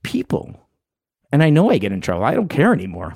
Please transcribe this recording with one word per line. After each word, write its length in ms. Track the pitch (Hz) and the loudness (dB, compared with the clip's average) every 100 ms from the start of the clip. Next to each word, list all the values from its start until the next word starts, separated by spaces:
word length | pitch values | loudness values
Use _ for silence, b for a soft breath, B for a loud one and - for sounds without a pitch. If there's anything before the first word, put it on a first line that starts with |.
people, 640 | - - - - - - _ _ _ _ _ _ _ | -6 -6 -4 -6 -8 -20 _ _ _ _ _ _ _
and 100 | 143 | 2
I 80 | 160 | 4
know 200 | 151 214 | 4 4
I 80 | 170 | 2
get 140 | 101 | 0
in 80 | 95 | -4
trouble, 240 | - 87 | -4 -2
I 100 | 113 | 0
don't 140 | 247 190 | -2 -2
care 240 | - 190 | 2 2
anymore 420 | 202 95 87 85 | 2 -4 -10 -12